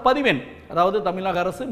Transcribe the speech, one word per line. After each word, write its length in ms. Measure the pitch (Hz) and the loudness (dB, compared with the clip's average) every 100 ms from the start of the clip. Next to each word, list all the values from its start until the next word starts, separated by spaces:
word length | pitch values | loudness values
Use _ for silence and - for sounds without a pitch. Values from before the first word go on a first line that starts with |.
| 254 | 2
பதிவெண், 360 | 269 262 139 - - - | 2 2 0 -4 -16 -4
அதாவது 240 | 165 180 208 196 | 0 2 2 -2
தமிழக 320 | 185 190 175 | -2 -2 -2
அரசு 200 | 180 185 254 | -2 -4 -6